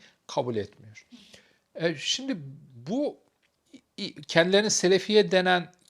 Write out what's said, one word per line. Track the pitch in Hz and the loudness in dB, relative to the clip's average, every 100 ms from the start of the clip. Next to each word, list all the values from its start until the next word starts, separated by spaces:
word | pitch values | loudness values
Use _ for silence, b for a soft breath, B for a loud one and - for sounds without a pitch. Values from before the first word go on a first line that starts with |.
| b b - | b b -8
kabul | - 123 113 | -6 -4 -4
etmiyor. | 98 - 107 107 - B B B B B _ | -6 -12 -20 -20 -20 B B B B B _
E, | - 165 147 | -6 -4 -4
şimdi | - - 262 214 139 143 - | -4 -4 -4 -8 -10 -18 -20
bu | 123 123 240 285 - _ _ _ _ _ 269 _ - | -18 -6 -4 -4 -6 _ _ _ _ _ -20 _ -12
i-, | 196 - | -12 -12
kendilerini | 151 170 175 196 214 | 0 4 6 4 2
Selefiye | - 180 190 - 214 185 | 0 2 2 4 2 4
denen | 185 185 180 175 _ _ | 2 2 0 -2 _ _